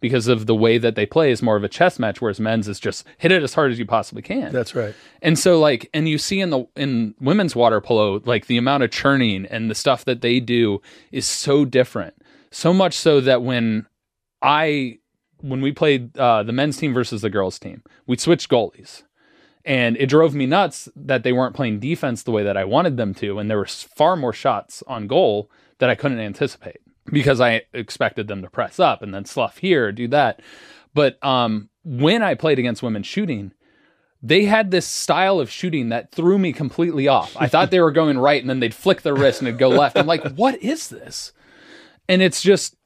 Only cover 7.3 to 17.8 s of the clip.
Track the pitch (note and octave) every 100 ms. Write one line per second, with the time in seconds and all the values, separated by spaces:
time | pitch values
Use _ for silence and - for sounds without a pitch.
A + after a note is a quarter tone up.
7.3 | G3 F3+ A#2 A#2 G#2+ - A2+ G#2+ G2 A2+
8.3 | A#2+ - A#2+ B2 C#3 A#2+ - C#3 C#3 A#2+
9.3 | F#2+ F#2+ A#2 A2 G#2+ - B2+ - A#2+ B2
10.3 | A#2+ A#2+ A#2+ A2+ G2+ - - _ C3+ -
11.3 | - - C#3+ C#3 B2+ B2 A2+ E2+ - _
12.3 | _ _ - D#3+ F#3 F#3 - E3 D3 C3
13.3 | B2+ B2 B2 A2+ A2 - _ _ _ _
14.3 | _ C3 D3 D#3 D3 C3 A2+ _ _ _
15.3 | _ C3+ C3 C3+ D3 D#3 C3+ A#2+ - B2
16.3 | A2+ G#2+ B2 D3 C3+ D#3 B2+ A#2+ A2 G#2+
17.3 | G2+ F#2 - F2+ E2+